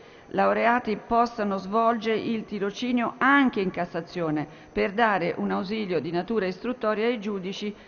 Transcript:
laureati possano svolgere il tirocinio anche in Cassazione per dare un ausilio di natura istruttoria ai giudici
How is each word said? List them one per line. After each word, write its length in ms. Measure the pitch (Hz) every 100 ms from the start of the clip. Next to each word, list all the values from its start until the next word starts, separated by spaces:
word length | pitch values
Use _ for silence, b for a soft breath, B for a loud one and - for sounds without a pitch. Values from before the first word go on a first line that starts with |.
| B B B
laureati 680 | 190 196 208 226 240 226 202
possano 600 | - 233 233 226 208 196
svolgere 600 | 185 220 226 240 220 220
il 280 | - 226
tirocinio 720 | - 208 196 202 247 247 226 -
anche 420 | 254 285 262 220
in 120 | 185
Cassazione 760 | 175 175 170 170 180 160 151 143 B B
per 200 | 208 214
dare 420 | 196 226 185 170 -
un 120 | 202
ausilio 480 | 196 190 220 196 165
di 140 | 160
natura 340 | 170 180 220 185
istruttoria 600 | 185 240 247 220 208 226
ai 120 | 240
giudici 560 | 202 196 180 190 208 208